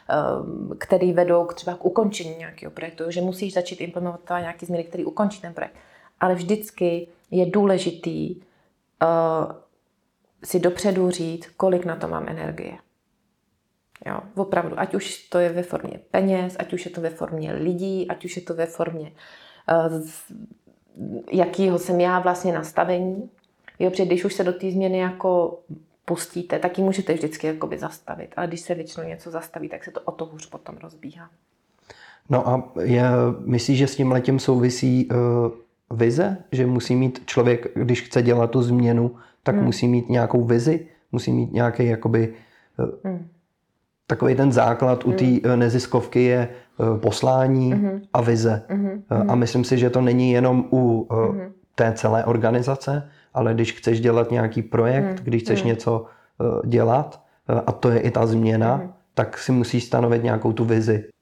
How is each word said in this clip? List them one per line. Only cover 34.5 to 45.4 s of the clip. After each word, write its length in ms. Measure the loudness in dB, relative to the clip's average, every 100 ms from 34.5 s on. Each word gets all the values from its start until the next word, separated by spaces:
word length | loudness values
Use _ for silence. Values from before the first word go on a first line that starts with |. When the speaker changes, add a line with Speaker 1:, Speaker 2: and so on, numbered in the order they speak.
| 4 2 2 2 2 2
Speaker 2:
eh, 40 | 2 2 2 0 -2 -20 _ -6
vize? 460 | 2 2 4 0 -2 -4
Že 140 | 0 2
musí 300 | 0 0 2
mít 260 | 0 -2 -4
člověk, 420 | 2 4 2 -2 -2
když 260 | 0 0
chce 200 | 0 2
dělat 300 | 4 4 4
tu 100 | 2
změnu, 540 | 2 2 4 2 0 -4 -20 _
tak 120 | 0 2
Speaker 1:
Hmm. 80 | 2
Speaker 2:
musí 220 | 2 2
mít 220 | 2 2
nějakou 340 | 0 2 2 4
vizi? 420 | 2 2 0 -4 _ -8
Musí 200 | -6 -2
mít 200 | -2 0
nějaký 320 | 0 0 2 0
jakoby, 480 | 0 0 2 0 -4 -20 _ _ -6
eh, 280 | -6 -6 -8
Speaker 1:
Hmm. 180 | -8 -12 _ _ _ _ _ _ _ -4
Speaker 2:
takovej 280 | 0 2 4
ten 160 | 4
základ 540 | 4 4 4 2 2 0
u 60 |
té, 140 | 2 4
Speaker 1:
Hmm. 140 | 4